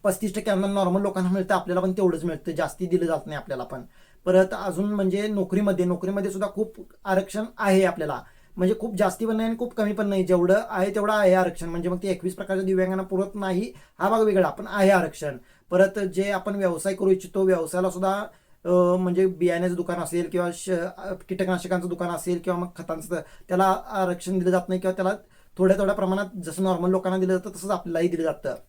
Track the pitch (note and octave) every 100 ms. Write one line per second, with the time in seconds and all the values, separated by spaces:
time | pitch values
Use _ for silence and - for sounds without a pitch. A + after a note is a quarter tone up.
0 | D4+ C#4+ G#3+ G#3 G#3+ F#3+ G3 G3+ F#3 F#3
1 | G3+ F#3+ F3+ G3 F#3 F#3+ F3 F3+ F#3 F#3
2 | F#3 D#3+ E3+ D#3 - D#3 D3+ - F3+ F3+
3 | E3+ D#3 - D3 - C3 B2 C3 - -
4 | - _ - F#3 F#3+ G#3+ F#3+ D#3 G#3 G#3
5 | F#3+ F#3+ G#3+ G#3 F3+ F#3 G3+ F3+ F3+ F3
6 | F3+ G3+ F#3 F#3+ G3+ G3+ A3 - F3 -
7 | G3 F#3+ G3 G#3+ A3+ - G3+ F#3+ F#3 E3+
8 | D#3 B2 - - - - F#3 A3 A3+ G3
9 | G3 - A3+ A3 A3+ A3+ A#3+ - G#3 G#3
10 | G3+ G3 F3+ F3+ F3 G3+ A3+ G3 G3 G#3
11 | G#3 G#3+ G3 F#3 F3+ - E3+ E3+ F3 F3+
12 | G3 F3+ F#3 F#3 F#3+ F#3+ F#3+ F#3 F#3 F#3+
13 | F#3 F#3+ G3 G#3 F#3+ F#3 A#3 - - -
14 | F#3 A3 G#3+ F#3+ E3 - - G3+ F#3+ F#3+
15 | E3 - D3 C3 - _ _ F3+ F#3+ G3+
16 | F#3+ F3 G3+ G3 G3 G3+ F#3 E3 G3 F#3+
17 | F#3+ F#3+ - F#3+ F#3+ F3+ D#3 F3+ F#3 F3+
18 | F#3+ G3 G#3+ _ _ _ F3 F3+ F3 F3+
19 | F3+ F3 F#3+ F3+ F3 E3+ F3+ F3 F3 F3
20 | D#3 E3+ E3 F3 F3 F3 F#3+ F3 F3+ -
21 | F#3+ F#3 - F#3 F#3 F3+ F#3 F#3 F3+ F3
22 | F3 E3+ F3+ F3 F3+ F3 F3+ - - D#3+
23 | D#3+ E3+ - - - F#3 F#3+ F#3+ - G#3
24 | F#3 F3 F3+ F#3 F3+ F3+ F3+ F#3 F#3 F#3
25 | F#3 G#3 - _ - - F#3 F#3+ G3 G3+
26 | F#3+ F#3 G3 G3+ E3 D#3+ F#3+ F3 F3+ F#3
27 | F#3 F#3+ F#3 F#3 F#3+ - F#3+ F3+ F3 E3
28 | F3 E3+ D#3+ - C#3 A#2+